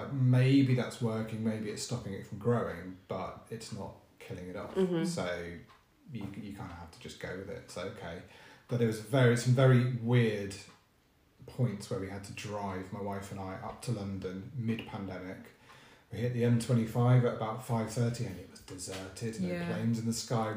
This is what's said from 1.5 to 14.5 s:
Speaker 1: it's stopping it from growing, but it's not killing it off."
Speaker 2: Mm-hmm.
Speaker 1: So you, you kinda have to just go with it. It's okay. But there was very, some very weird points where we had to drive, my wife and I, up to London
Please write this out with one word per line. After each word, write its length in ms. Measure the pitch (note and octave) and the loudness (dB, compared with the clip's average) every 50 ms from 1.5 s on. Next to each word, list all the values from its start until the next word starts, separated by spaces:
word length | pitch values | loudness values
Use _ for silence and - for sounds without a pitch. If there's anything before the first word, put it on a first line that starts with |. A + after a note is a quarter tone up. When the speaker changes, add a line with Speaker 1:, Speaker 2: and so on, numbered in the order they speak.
| G#2+ A2 - G#2 | 0 -2 -4 -6
Speaker 1:
it's 120 | G#2 - - | -6 -6 -6
stopping 300 | - A#2+ - - - G2 | -6 -6 -6 -6 -6 -8
it 140 | F#2+ - | -8 -8
from 120 | - - G2 | -10 -10 -4
growing, 580 | - A#2+ A#2+ A2 G2 E2+ E2+ E2+ F2+ F#2 F#2 - - | 0 2 2 2 0 -2 -4 -8 -8 -10 -12 -12 -10
but 400 | - A2 F#2 F2+ E2+ - - - - | -8 -6 -6 -6 -6 -8 -12 -14 -12
it's 220 | - - - - - | -12 -12 -10 -10 -10
not 200 | G2 F#2 - - - - _ _ - | -10 -10 -10 -12 -16 -20 _ _ -20
killing 300 | - - A#2+ F2+ F2+ F2+ | -14 -12 -10 -10 -10 -8
it 80 | F2+ | -8
off." 180 | - F2 - - | -8 -8 -6 0
Speaker 2:
Mm-hmm. 300 | F#3+ F#3+ F3 F3 E3 - | 2 2 2 4 2 0
Speaker 1:
So 240 | F3+ E3+ - F2+ F2+ F2 F2 E2+ E2+ - - - - - _ _ _ _ _ _ G#3 C#3 | 0 0 -2 -2 -2 -2 -4 -6 -8 -10 -12 -14 -18 -20 _ _ _ _ _ _ -12 -10
you, 140 | A2 G2 F#2+ G2 | -8 -8 -8 -10
you 180 | A2 G#2+ G2+ G2 G2+ | -10 -10 -10 -10 -10
kinda 140 | G2+ F#2 E2+ E2+ | -10 -10 -10 -12
have 100 | E2+ D#2+ | -14 -16
to 80 | - - | -16 -16
just 220 | - - - - | -16 -14 -14 -10
go 80 | - F2+ F2+ F#2 | -10 -8 -8 -8
with 100 | G2 G2 | -8 -10
it. 120 | F2 - - | -10 -12 -12
It's 120 | - - F#2 | -12 -10 -8
okay. 380 | F2+ - - - - E2+ E2+ F#2 F#2+ - - - - - - - _ - | -8 -8 -8 -10 -10 -10 -10 -10 -12 -16 -20 -20 -20 -20 -20 -20 _ -4
But 100 | B2+ A#2 | 0 2
there 80 | A#2 A2+ | 2 2
was 100 | G#2+ - | 2 0
very, 380 | - - - C3+ B2+ A#2+ A#2+ | -4 0 4 6 8 8 6
some 180 | A#2+ - B2+ B2 | 6 6 4 6
very 380 | C3+ C3+ B2+ B2+ A#2+ B2 B2+ - A2 A2 | 8 8 8 8 8 6 4 0 -2 0
weird 520 | A#2 B2 B2 A#2 A2 G#2 G2+ G2+ F#2+ F#2 - - - - - _ _ _ _ _ _ _ _ _ _ _ _ - | 4 4 6 6 4 2 0 -4 -6 -8 -10 -14 -18 -20 -20 _ _ _ _ _ _ _ _ _ _ _ _ -20
points 420 | - - - B2 A2 G2 G2+ - - | -12 -2 0 0 0 0 -4 -6 -6
where 100 | A2 G2 | -6 -4
we 80 | F#2+ F#2 | -4 -6
had 160 | F#2+ G2+ G2 | -8 -10 -10
to 80 | - - | -10 -12
drive, 600 | - - G#2+ G2+ G#2 G2+ G2 F#2+ F#2 F#2+ F#2+ - | -10 -8 -8 -6 -4 -4 -4 -4 -6 -8 -8 -8
my 80 | G#2 | -8
wife 300 | G2 G2+ G2 G2 F#2+ - | -6 -6 -6 -6 -8 -8
and 80 | G2+ F#2+ | -10 -8
I, 160 | F#2+ F#2 F#2+ - - | -8 -8 -8 -8 -10
up 160 | - - - - | -10 -12 -10 -6
to 100 | - A2+ | -4 -4
London 580 | G#2 G2 G2 G2 F#2 F#2 F2+ F#2 F#2+ G2+ B2+ | -4 -4 -6 -6 -6 -6 -6 -6 -8 -10 -10